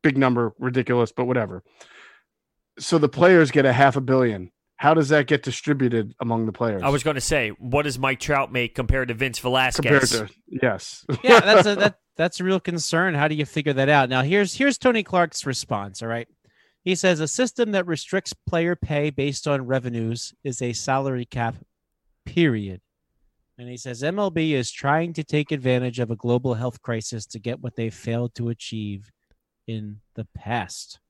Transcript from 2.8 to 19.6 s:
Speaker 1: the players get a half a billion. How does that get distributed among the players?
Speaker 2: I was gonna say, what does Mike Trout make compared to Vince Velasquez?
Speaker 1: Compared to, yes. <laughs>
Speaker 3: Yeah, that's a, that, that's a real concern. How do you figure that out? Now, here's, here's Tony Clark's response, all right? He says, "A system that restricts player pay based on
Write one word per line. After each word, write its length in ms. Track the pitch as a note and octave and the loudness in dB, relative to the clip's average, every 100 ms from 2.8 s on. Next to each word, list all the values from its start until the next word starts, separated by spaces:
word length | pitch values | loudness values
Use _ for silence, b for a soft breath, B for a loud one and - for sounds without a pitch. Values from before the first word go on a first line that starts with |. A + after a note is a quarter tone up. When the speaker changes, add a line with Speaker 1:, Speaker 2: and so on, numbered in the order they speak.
| - E3 | 0 2
Speaker 1:
the 120 | D3 | 2
players 400 | - F3 F3+ D3 | 4 6 8 6
get 160 | D3 C3+ | 4 4
a 60 | |
half 240 | B2 C#3 C3 | 6 4 4
a 40 | |
billion. 520 | B2+ C3 B2 G#2 F2+ _ _ _ | 2 2 2 0 -8 _ _ _
How 180 | C#3+ | 4
does 160 | D#3+ C#3 | 4 4
that 160 | D3+ C3+ | 2 4
get 160 | C#3+ | 0
distributed 720 | C3+ A#2+ - C#3+ B2+ A#2 G2+ - | 0 -8 -2 0 2 0 -2 -6
among 260 | A#2 A#2 A2+ | -4 -2 -2
the 60 | |
players? 300 | G2 A#2 G2+ | -2 -2 0
Speaker 2:
I 60 | C3+ | 0
was 140 | C#3+ | 0
gonna 180 | D#3 C#3 | 0 -2
say, 280 | - D#3 A2+ G2+ | -2 -2 -2 -6
what 240 | A#2+ C#3 | -2 -2
does 160 | D3 B2 | -2 -2
Mike 220 | C3+ C3 | -2 -4
Trout 320 | - C#3+ C#3 | -2 -2 0
make 240 | B2+ A#2 - | -2 -4 -4
compared 320 | A#2 C3+ B2 | 0 0 0
to 60 | |
Vince 260 | A2+ C3 A#2+ | -4 -4 -4
Velasquez? 420 | B2 C3 B2+ A#2+ | 0 2 2 0
Speaker 1:
Compared 260 | C3+ C#3+ C3 | 4 4 4
to, 260 | A2+ G#2+ _ _ | -2 -6 _ _
yes. 580 | C3 B2+ F#2+ - - - | -2 -2 -2 -10 -18 -8
<laughs> 80 | C3+ | -4
Speaker 3:
Yeah, 160 | - A#3 | 8 8
that's 260 | F#3+ G#3+ G#3 | 8 6 6
a, 80 | |
that, 240 | G#3 G#3 - _ - | 2 0 -2 _ -2
that's 220 | E3+ - | -2 -2
a 60 | |
real 160 | F#3 F#3+ | -2 -2
concern. 540 | - E3+ D3+ E3 F#3 | -2 -6 -2 0 0
How 120 | D3+ D3+ | 2 0
do 80 | |
you 100 | D3+ | 0
figure 280 | D3 - D3 | -4 -2 -2
that 160 | C3+ C3+ | 2 4
out? 200 | D3 B2+ | 4 4
Now, 140 | B2+ | 2
here's, 320 | C3+ G3 G3 | 2 2 0
here's 240 | - C#4 C4 | 0 0 2
Tony 240 | B3+ A3+ | 2 2
Clark's 420 | F#3+ F3+ E3+ - | 0 0 0 -2
response, 560 | - C3 - G#2+ G2 F#2+ | -6 -6 -4 -6 -6 -10
all 80 | A#2 | -8
right? 200 | A#2 A#2 _ _ _ _ _ | -6 -8 _ _ _ _ _
He 100 | - | -4
says, 240 | F#3 F#3 D#3+ | 0 2 0
"A 80 | D3+ | -2
system 460 | - B3+ - A3+ | -2 -2 0 -2
that 160 | G3+ F3 | 0 -2
restricts 440 | D#3+ - G3 - | -4 -2 -6 -4
player 440 | - - E3+ E3+ F3 | -12 -4 -2 0 -2
pay 340 | - D3 D3+ | -2 -2 -2
based 380 | C#3 C#3+ C3+ - | -2 -4 -4 -2
on 180 | C#3 | -2